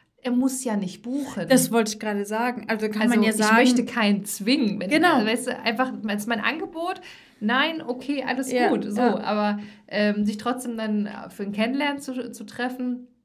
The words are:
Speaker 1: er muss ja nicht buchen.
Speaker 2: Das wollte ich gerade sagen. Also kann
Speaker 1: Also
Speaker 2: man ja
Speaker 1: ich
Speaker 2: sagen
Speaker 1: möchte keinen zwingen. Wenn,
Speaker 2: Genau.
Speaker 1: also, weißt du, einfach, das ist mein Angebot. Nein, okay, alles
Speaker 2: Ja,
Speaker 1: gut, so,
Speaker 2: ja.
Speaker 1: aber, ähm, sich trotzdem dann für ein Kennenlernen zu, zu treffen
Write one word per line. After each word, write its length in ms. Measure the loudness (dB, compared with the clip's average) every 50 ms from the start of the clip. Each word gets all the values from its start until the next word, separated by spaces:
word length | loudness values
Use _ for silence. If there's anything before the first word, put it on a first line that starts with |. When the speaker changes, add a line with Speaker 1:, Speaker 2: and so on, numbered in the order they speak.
| _ _ _ _
Speaker 1:
er 100 | -4 -2
muss 340 | 2 2 2 2 0 -2 -4
ja 100 | -2 -2
nicht 280 | -2 -2 -4 -6 -8 -8
buchen. 440 | -6 -6 -4 -4 -6 -6 -4 2 4
Speaker 2:
Das 240 | 6 6 6 4
wollte 200 | 4 2 2 2 -2
ich 60 | -4
gerade 260 | -4 -4 -2 -2 -2
sagen. 400 | -2 -2 0 0 0 -2 -4 -4 -4
Also 220 | -2 -2 -2 -2
kann 140 | -2 0 2
Speaker 1:
Also 120 | 4 4
Speaker 2:
man 80 | 4 4
ja 60 | 4
Speaker 1:
ich 80 | 4 4
Speaker 2:
sagen 180 | 4 6 8
Speaker 1:
möchte 300 | 8 8 8 6 4 2
keinen 400 | 0 0 0 2 4 2 2 0
zwingen. 560 | -4 -8 -4 0 2 2 2 2 0 0 -2
Wenn, 80 | 0 2
Speaker 2:
Genau. 240 | 4 4 6 6 4
Speaker 1:
also, 120 | 4 4 2
weißt 200 | 0 0 -2 -4
du, 100 | -6 -4
einfach, 320 | -2 -2 0 0 0 -2 -4 -6 -6
das 200 | -4 -4 -4 -2
ist 40 | -2
mein 140 | -2 -2
Angebot. 580 | 0 -2 -2 -2 -4 -8 -8 -6 -6 -6 -6 -8 -10 -18 -20 -20 -20 -20 _ -4
Nein, 420 | -2 0 2 2 2 0 -2 -4
okay, 420 | -6 -6 -8 -6 -6 -6 -4 -4 -2 -4
alles 240 | -2 -4 -2 -2
Speaker 2:
Ja, 180 | 0 2 2 2
Speaker 1:
gut, 140 | 2 0 0
so, 140 | -2 0 2
Speaker 2:
ja. 180 | 2 2 2 0
Speaker 1:
aber, 400 | -2 -2 -2 0 0 0 -2 -4 -6 -12 -16 -20 _ -6
ähm, 380 | -2 0 2 2 2 2 0
sich 120 | 0 -2 -2
trotzdem 400 | -2 -4 -4 -4 -6 -8 -6 -6
dann 320 | -4 -2 0 -2 -2 -2 -6 -10 -14 -12
für 140 | -10 -8 -8
ein 80 | -6
Kennenlernen 480 | -2 -2 -2 0 0 0 -2 -2 -2 -4
zu, 320 | -6 -8 -8 -8 -8 -10
zu 120 | -10 -14 -14
treffen 600 | -12 -8 -6 -6 -6 -6 -4 -4 -4 -4 -6 -8 -14 _ _ _